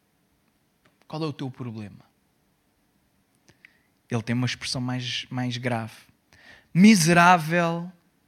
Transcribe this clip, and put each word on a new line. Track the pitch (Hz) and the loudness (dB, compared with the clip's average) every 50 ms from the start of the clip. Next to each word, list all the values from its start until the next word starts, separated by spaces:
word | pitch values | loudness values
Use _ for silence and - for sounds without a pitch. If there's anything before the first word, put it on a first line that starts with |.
| _ _ _ _ _ _ _ _ _ _ _ _ _ _ _ _ _ _ _ _ _ | _ _ _ _ _ _ _ _ _ _ _ _ _ _ _ _ _ _ _ _ _
Qual | _ - 156 160 | _ -10 -8 -8
é | |
o | 156 135 | -8 -8
teu | - 147 135 | -8 -10 -12
problema?" | 127 - 127 123 110 110 107 101 - - - _ _ _ _ _ _ _ _ _ _ _ _ _ _ _ _ _ _ _ _ _ _ _ _ _ _ _ _ _ - _ _ - _ _ _ _ _ _ _ _ | -12 -12 -14 -12 -12 -12 -14 -16 -18 -20 -20 _ _ _ _ _ _ _ _ _ _ _ _ _ _ _ _ _ _ _ _ _ _ _ _ _ _ _ _ _ -20 _ _ -20 _ _ _ _ _ _ _ _
Ele | 123 117 107 | -6 -6 -4
tem | - 117 | -4 -4
uma | 123 127 | -4 -4
expressão | 120 - - - - - 135 | -4 -6 -8 -10 -10 -8 -8
mais, | 123 127 127 127 123 123 120 - - - | -8 -8 -8 -8 -8 -8 -10 -10 -10 -10
mais | 127 127 127 123 120 120 | -10 -8 -8 -6 -8 -8
grave. | 123 127 120 113 113 110 - - - _ _ _ _ _ _ - - - - - _ _ _ | -6 -6 -6 -6 -8 -10 -16 -20 -20 _ _ _ _ _ _ -20 -20 -20 -20 -20 _ _ _
"Miserável | 165 190 214 226 190 156 160 175 170 170 175 185 175 156 156 165 175 170 170 165 170 170 180 - _ _ _ _ _ _ | 6 8 8 8 6 4 4 4 6 6 6 6 4 2 -2 -2 0 0 0 -2 -4 -8 -12 -14 _ _ _ _ _ _